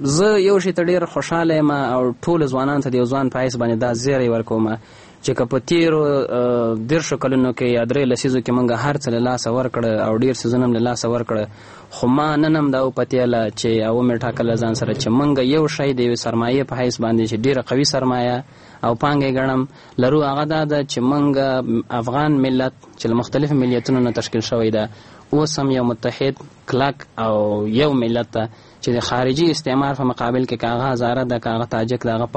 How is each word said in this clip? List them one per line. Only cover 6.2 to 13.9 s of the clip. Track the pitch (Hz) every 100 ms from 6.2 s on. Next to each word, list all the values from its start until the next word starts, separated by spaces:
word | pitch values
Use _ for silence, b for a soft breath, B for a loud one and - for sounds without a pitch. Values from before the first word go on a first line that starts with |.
| - 123 123 120 117 113 113
دېرشو | 160 147 139
کلونو | 156 135 127
کې | 120
یا | 127 120 117
درې | 135 131
لسیزو | 120 139 127
کې | 117 123
موږ | 123
هر | 113 139 143
څه | 131
له | 117
لاسه | 123 123 117
ورکړه | 123 127 120 117 107 107
او | 110
ډېر | 131
څیزونه | 120 117 123 127
هم |
له | 113
لاسه | 120 120 117
ورکړه، | 120 117 110 104 B B B B
خو | - 123
ما | 139 151 147
نن | 156 156
هم | 147
دا | 131 131
وپتېله | 123 123 127 123 117 113 113
چې | 120 113
او | 110